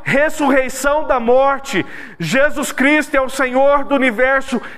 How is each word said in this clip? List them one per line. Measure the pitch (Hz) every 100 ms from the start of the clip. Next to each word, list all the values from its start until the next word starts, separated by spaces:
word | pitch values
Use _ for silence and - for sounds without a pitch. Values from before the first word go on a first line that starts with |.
ressurreição | - 269 311 302 277 269 254 - 285 294 302
da | 262
morte, | 233 254 277 269 - 190 - - - -
Jesus | 165 247 294 294 269
Cristo | - 269 302 - 269
é |
o | 262
Senhor | - 254 254 277 285
do | 277 277
universo | 254 214 254 269 262 240 -